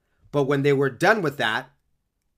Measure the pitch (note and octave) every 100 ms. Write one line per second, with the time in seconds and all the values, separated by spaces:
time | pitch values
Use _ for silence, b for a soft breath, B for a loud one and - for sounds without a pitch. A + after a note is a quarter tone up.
0 | _ _ _ D3 C3+ C#3+ C#3+ C#3 C#3 A2+
1 | F3 A3 D#3 C#3 A2+ A#2 C3 _ _ _
2 | _ _ _